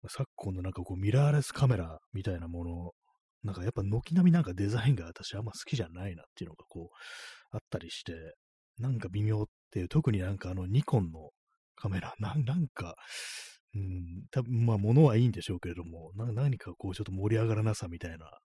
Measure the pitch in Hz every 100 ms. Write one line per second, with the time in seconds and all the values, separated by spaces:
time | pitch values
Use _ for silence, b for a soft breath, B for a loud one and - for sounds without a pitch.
0 | 107 - 131 - 104 92 92 - 90 92
1 | 98 127 143 147 135 - 135 110 82 80
2 | _ 101 98 90 85 85 85 85 87 -
3 | _ _ _ _ 107 90 92 - 98 110
4 | - 170 180 170 160 90 101 117 113 123
5 | 82 - - 101 110 - - 135 87 82
6 | 98 85 - - 82 80 - - 82 -
7 | - - - - _ 107 _ 87 85 -
8 | - 82 80 - _ _ _ - 120 123
9 | 95 98 107 107 107 _ _ - 90 151
10 | 151 104 90 98 90 92 90 113 - 123
11 | 90 80 73 _ _ _ _ - - 95
12 | - - 104 147 117 165 156 - 85 80
13 | B B B B B B _ 104 95 90
14 | 87 87 - - 120 120 117 107 104 127
15 | 156 110 123 107 - 90 87 87 85 82
16 | 80 95 117 110 139 123 - 87 98 92
17 | 104 95 101 110 113 110 110 107 90 85
18 | 87 80 78 -